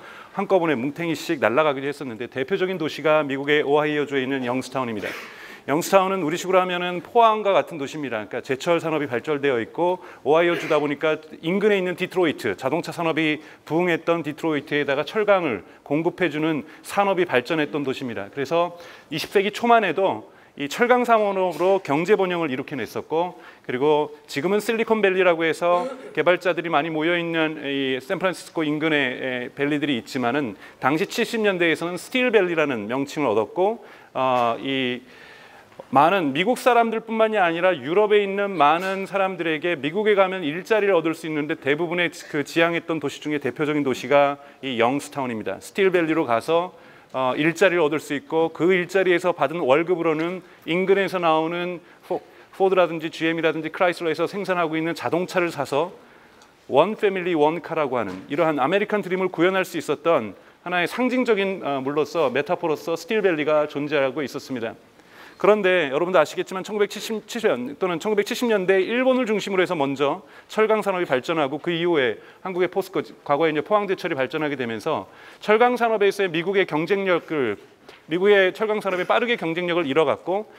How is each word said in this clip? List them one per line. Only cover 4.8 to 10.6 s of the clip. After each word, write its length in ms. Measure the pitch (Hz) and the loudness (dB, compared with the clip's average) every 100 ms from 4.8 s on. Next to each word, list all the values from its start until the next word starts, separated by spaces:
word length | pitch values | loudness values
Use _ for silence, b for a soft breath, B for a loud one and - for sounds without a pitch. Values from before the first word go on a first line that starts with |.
| 123 107 90 - B B B B - | -6 -6 -8 -10 B B B B -4
영스타운은 540 | 147 - 196 185 190 | -2 4 4 4 0
우리식으로 360 | 151 170 175 185 | -2 -2 2 2
하면은 400 | 185 175 180 180 | 2 -2 -4 -6
포항과 500 | - 240 226 214 202 | 0 4 4 4 2
같은 260 | 175 131 165 | 2 0 -6
도시입니다. 380 | 139 160 139 113 | -8 -6 -6 -6
그러니까 240 | 104 123 | -6 -8
제철 400 | - 135 180 170 | -4 -4 0 0
산업이 260 | 156 156 143 | 0 -4 -2
발전되어 540 | 117 131 147 143 120 | -4 -2 -2 0 0
있고 400 | 107 - 175 180 B B | -2 -2 -2 -2 B B
오하이오 320 | 131 156 175 | 2 4 4
주다 240 | 170 | 0